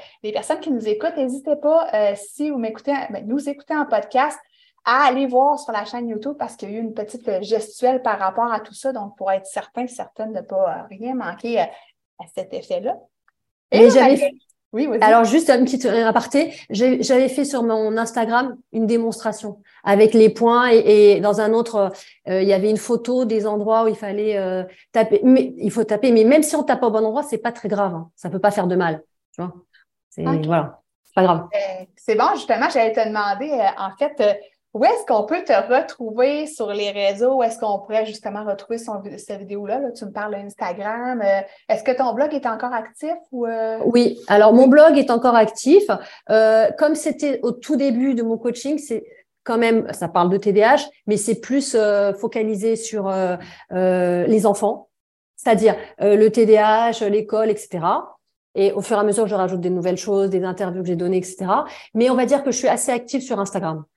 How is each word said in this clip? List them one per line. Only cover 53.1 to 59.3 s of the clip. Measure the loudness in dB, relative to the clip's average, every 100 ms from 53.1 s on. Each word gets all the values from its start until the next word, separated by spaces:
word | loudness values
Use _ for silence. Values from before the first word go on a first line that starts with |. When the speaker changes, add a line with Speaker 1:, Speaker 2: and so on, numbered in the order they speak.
| -2 -2 -4 -10 -20 -8
Speaker 2:
euh, | -2 0 2 0 0 2
les | 2 2
enfants, | 2 -2 -4 -12 _ _ _ _ -4
c'est-à-dire, | 0 2 2 0 -6 -2
euh, | 2 4
le | 4
T | 4 6
D | 6
A | 6 2 0
H, | -2 -2
l'école, | -2 -2 -2 -2
et | -2
cetera. | -6 -4 -2 -2 -6 -20 _ _ _
Et | 0 0
au | 0
fur | -2 0
et |
à |
mesure, | 0 0
je | -2